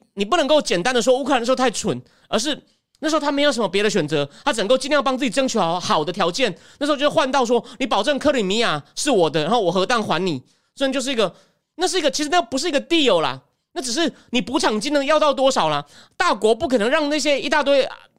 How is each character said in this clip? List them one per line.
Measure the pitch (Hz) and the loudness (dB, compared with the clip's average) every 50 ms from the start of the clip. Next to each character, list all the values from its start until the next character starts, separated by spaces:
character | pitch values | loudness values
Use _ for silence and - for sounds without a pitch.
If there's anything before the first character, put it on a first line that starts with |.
| _ _ _ | _ _ _
你 | 196 208 | -6 -2
不 | 208 240 | 0 0
能 | 349 302 | 2 2
够 | 269 302 302 | 4 2 2
简 | - - 226 180 180 | 2 2 -2 0 0
单 | 247 262 | 0 0
的 | 247 | 2
说 | 208 254 254 254 | 2 2 2 2
乌 | 277 | 2
克 | 240 | 0
兰 | 294 247 | 0 0
那 | 226 | 0
时 | 240 | 0
候 | 262 | 0
太 | 247 254 254 | 0 0 0
蠢， | 208 - - 214 139 123 123 _ _ _ _ _ | -2 -2 -4 -4 -4 -6 -8 _ _ _ _ _
而 | - 220 | -4 -2
是 | 220 302 277 175 - _ _ _ _ _ _ _ | -2 -2 -4 -6 -10 _ _ _ _ _ _ _
那 | - 311 | -4 -2
时 | 302 | -2
候 | 311 | 0
他 | 285 285 | 0 0
没 | 285 277 285 | 0 0 0
有 | 294 277 | 0 0
什 | 220 | 0
么 | 226 185 | -2 -2
别 | - 196 208 | 0 0 0
的 | 226 | 0
选 | 170 202 156 | 0 0 -2
择， | 147 151 147 143 139 - - - | 0 0 -2 -2 -4 -6 -6 -4
他 | - 294 | -4 -2
只 | 226 | -2
能 | 196 | 0
够 | 190 254 | 2 2
尽 | 254 254 277 | 0 2 0
量 | 302 294 254 | 0 0 2
帮 | 269 262 | 0 -2
自 | 254 285 | -2 -2
己 | 254 | -2
争 | 185 277 269 | 0 0 -2
取 | 262 - 233 | 0 0 0
好 | 185 165 165 180 | 0 0 -2 -2
好 | 170 180 208 175 - | -2 0 0 0 0
的 | 165 175 | -2 -2
条 | 208 185 170 | -2 -2 -2
件。 | 175 - 262 226 165 - - - - - | 0 0 -2 -2 -2 -6 -12 -20 -10 -6
那 | 285 | -2
时 | 294 | -2
候 | 302 | 0
就 | 262 277 294 | 0 0 0
换 | - 330 302 262 | 2 2 0 2
到 | 262 285 262 | 2 0 2
说， | 208 247 233 - - - - | 2 0 0 -2 -4 -8 -6
你 | - | -4
保 | 240 247 208 214 | -2 0 0 0
证 | 262 294 262 | 0 -2 0
克 | - 285 294 | 0 0 2
里 | - 208 | 2 0
米 | 185 190 226 | 0 0 0
亚 | 233 196 165 147 - _ _ | 0 0 -2 -4 -6 _ _
是 | - - 302 | -4 -2 0
我 | 269 202 170 156 | 2 4 2 2
的， | 139 160 151 | 2 0 0
然 | 156 | 0
后 | 214 247 | 0 0
我 | 214 170 | 2 0
核 | 165 190 185 | 0 0 0
弹 | 180 247 233 - | 0 0 0 0
还 | - 170 156 185 | 0 -2 -2 -2
你。 | 190 156 127 - _ _ _ _ _ _ | -2 -4 -4 -8 _ _ _ _ _ _
所 | - 277 269 | -4 -2 -2
以 | 262 | 0
就 | 277 | -2
是 | 247 254 | -4 -2
一 | 277 | -2
个， | 220 214 175 - - _ _ _ _ _ _ _ | 0 -2 -2 -2 -6 _ _ _ _ _ _ _
那 | - 339 | -4 -2
是 | 370 - 370 | -2 0 0
一 | 330 | 0
个， | 294 | 0
其 | 269 - 302 | -2 -2 -2
实 | 302 | 0
那 | 294 359 | 0 0
不 | 349 349 - | 0 0 -4
是 | 269 269 359 | -4 -4 -2
一 | 285 | -2
个 | 277 | -2
deal | - - 339 330 294 247 196 170 | -2 0 0 2 2 4 2 2
啦， | 156 135 123 123 - _ _ _ _ _ - | 2 0 -4 -6 -12 _ _ _ _ _ -10
那 | 320 277 | -10 -8
只 | 254 220 | -6 -4
是 | 269 339 285 - - _ _ | -2 -2 -2 -4 -6 _ _
你 | - 247 | -4 -4
补 | 196 214 240 311 | -2 -2 -2 -2
偿 | - 339 226 214 | 0 0 -2 -2
金 | 190 285 294 | -2 -2 -2
能 | 285 277 | 0 0
要 | 269 311 302 | 2 2 2
到 | 302 302 277 | 2 2 2
多 | 220 262 269 | 2 2 0
少 | 262 262 180 156 | 2 2 0 0
啦。 | 151 143 143 - - - - _ _ | 0 -2 -4 -8 -14 -20 -20 _ _
大 | - 370 349 285 | -2 0 0 0
国 | 202 190 214 226 | 2 2 2 2
不 | 220 330 311 | 2 0 0
可 | 254 240 | 0 0
能 | 196 233 | 2 2
让 | 269 320 302 285 | 2 2 0 0
那 | 294 302 | 0 0
些 | 247 302 285 262 | 0 0 0 0
一 | - 285 | 0 0
大 | 247 302 285 | 0 0 2
堆， | 277 277 277 170 - - - - _ _ | 2 2 2 2 0 -4 -12 -20 _ _